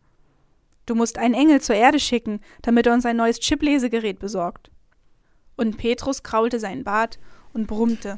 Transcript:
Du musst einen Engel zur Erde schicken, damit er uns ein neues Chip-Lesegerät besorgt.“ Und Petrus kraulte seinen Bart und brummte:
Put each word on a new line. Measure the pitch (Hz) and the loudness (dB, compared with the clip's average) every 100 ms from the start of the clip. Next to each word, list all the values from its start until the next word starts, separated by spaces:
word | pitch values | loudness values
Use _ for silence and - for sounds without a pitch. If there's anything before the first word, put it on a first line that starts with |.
| _ _ _ _ _ _ _ _ - | _ _ _ _ _ _ _ _ -6
Du | 226 | -2
musst | 233 - | -2 0
einen | 233 | 0
Engel | 226 311 277 | 4 6 6
zur | - 208 | 4 4
Erde | 247 302 | 4 4
schicken, | - 240 226 208 - - | 0 -2 -4 -10 -12 -8
damit | - 233 233 | 0 2 4
er | |
uns | 240 240 | 2 0
ein | 233 | 0
neues | 226 240 | 0 0
Chip-Lesegerät | - 302 302 285 240 226 220 190 | -2 0 2 0 0 -2 -4 -6
besorgt.“ | 196 214 175 - _ - _ _ _ _ _ _ _ - | -8 -6 -6 -8 _ -20 _ _ _ _ _ _ _ -4
Und | 226 208 | -4 -2
Petrus | 226 240 269 269 | -2 -2 -4 -6
kraulte | - 220 226 240 | -4 0 0 -2
seinen | 208 139 | -6 -8
Bart | - 208 226 - - - - | -4 -2 -2 -6 -16 -20 -14
und | - 214 | -8 -6
brummte: | 214 233 226 202 | -2 -2 -2 -8